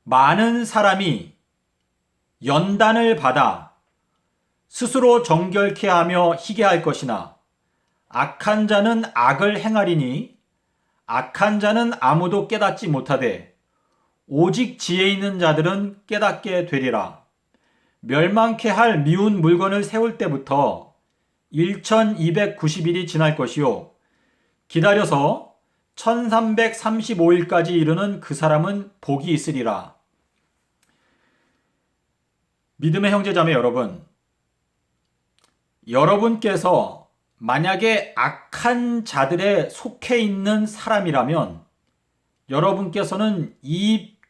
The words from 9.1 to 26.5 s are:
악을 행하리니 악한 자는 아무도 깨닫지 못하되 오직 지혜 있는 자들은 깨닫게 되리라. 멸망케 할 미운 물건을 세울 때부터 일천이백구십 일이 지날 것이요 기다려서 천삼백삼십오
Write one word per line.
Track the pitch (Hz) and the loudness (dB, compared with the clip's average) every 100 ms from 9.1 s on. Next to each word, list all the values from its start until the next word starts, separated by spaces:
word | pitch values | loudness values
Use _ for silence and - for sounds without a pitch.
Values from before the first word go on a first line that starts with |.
| - | 0
악을 | 123 139 202 202 | 2 2 0 0
행하리니 | 214 220 185 165 127 147 247 _ _ _ _ _ _ _ - | -2 0 2 0 -2 -4 -10 _ _ _ _ _ _ _ -6
악한 | 120 135 - 202 208 | -4 -4 -2 0 2
자는 | 208 220 233 - | 0 0 -2 0
아무도 | 131 156 180 202 202 | 2 2 0 -2 -2
깨닫지 | 214 196 - 190 | -2 -2 -2 -4
못하되 | 139 - 135 120 92 - _ _ _ _ _ _ _ - | -4 -2 -2 -2 -4 -12 _ _ _ _ _ _ _ -6
오직 | 139 175 208 247 - | 0 2 2 -4 -6
지혜 | - 180 196 | -4 0 0
있는 | 196 202 190 | 0 -4 0
자들은 | 165 151 165 196 202 - - | 2 2 0 -2 -6 -10 -8
깨닫게 | 208 208 - 202 180 175 | -2 -2 -2 -4 -4 -2
되리라. | 135 127 113 95 - _ _ _ _ _ _ _ _ | -2 -2 -2 -4 -12 _ _ _ _ _ _ _ _
멸망케 | - 139 180 214 226 220 226 | -4 0 2 2 0 0 -2
할 | 196 233 175 | 2 2 4
미운 | 147 185 214 196 | 2 2 2 2
물건을 | 160 175 196 202 | 4 4 2 -2
세울 | 202 220 233 226 | -2 -2 -2 -2
때부터 | 185 139 - 139 127 92 - _ _ _ _ _ _ | -4 -4 -2 0 0 -2 -12 _ _ _ _ _ _
일천이백구십 | 151 180 202 - 220 214 190 165 170 202 202 151 185 165 | -2 -2 -2 0 2 2 0 0 0 -2 -2 -4 -2 -2
일이 | 175 170 | -2 -2
지날 | - 156 147 | 0 0 0
것이요 | 123 - 139 101 - _ _ _ _ _ _ _ _ | -4 -2 -2 -2 -8 _ _ _ _ _ _ _ _
기다려서 | 165 196 208 185 143 143 131 - _ _ _ _ - | 2 4 4 2 0 0 -2 -8 _ _ _ _ -6
천삼백삼십오 | 226 240 240 226 226 | -2 -2 0 0 0